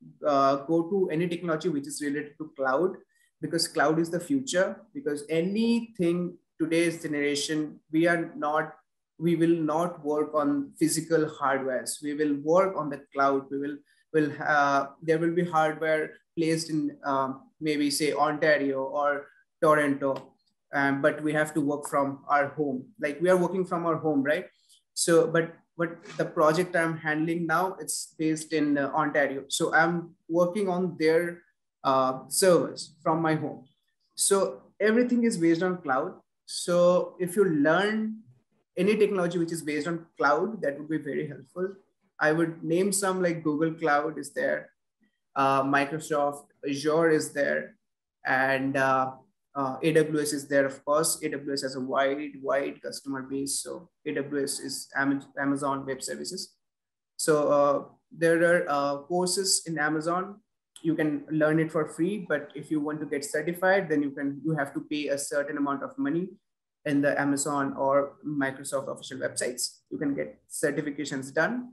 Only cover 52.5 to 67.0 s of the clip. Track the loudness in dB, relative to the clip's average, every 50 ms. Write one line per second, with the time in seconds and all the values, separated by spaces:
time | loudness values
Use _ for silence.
52.5 | 0 0 0 -4 -8 -10 -12 -12 -12 -10 -10 -8 -8 -8 -8 -6 -6 -6 -4 -4
53.5 | -6 -6 -6 -8 -12 -14 -14 _ _ _ -10 -6 -6 -6 -6 -4 -4 -4 -4 -4
54.5 | -6 -8 -8 -8 -10 -10 -12 -8 -4 -2 0 0 0 -2 -4 -10 -6 -4 -2 -2
55.5 | -2 -2 -2 -4 -4 -4 -6 -8 -8 -8 -6 -10 -8 -8 -8 -10 -10 -10 -12 -14
56.5 | _ _ _ _ _ _ _ _ _ _ _ _ _ -4 0 2 2 2 4 2
57.5 | 4 4 4 4 2 0 -2 -8 -20 _ _ _ -6 0 2 4 4 4 4 4
58.5 | 4 4 2 0 0 0 0 -2 -2 -4 -6 -4 -2 0 0 0 0 -2 0 0
59.5 | 0 0 0 -4 -4 -2 0 0 0 0 -2 -2 -2 -2 -4 -6 -12 -16 _ _
60.5 | _ _ _ _ _ -4 -2 0 2 2 2 0 0 -4 -6 -4 0 2 2 4
61.5 | 4 2 2 0 0 -2 -4 -4 -2 -2 -2 -2 -2 -4 -4 -4 -4 -4 -4 -8
62.5 | -14 -14 -8 -4 -4 -2 -2 -2 -4 -6 -6 -6 -6 -6 -6 -4 -4 -4 -4 -4
63.5 | -4 0 2 4 4 4 2 0 0 0 0 -2 -4 -4 -6 -6 -6 -4 -4 -2
64.5 | -2 -2 -2 -4 -6 -10 -8 -6 -6 -4 -2 -2 -2 -4 -4 -4 -2 -2 -2 -2
65.5 | -4 -4 -4 -4 -4 -4 -6 -10 -6 -4 -2 0 0 0 -2 -4 -8 _ _ _
66.5 | _ _ _ _ _ _ -4 0 0 2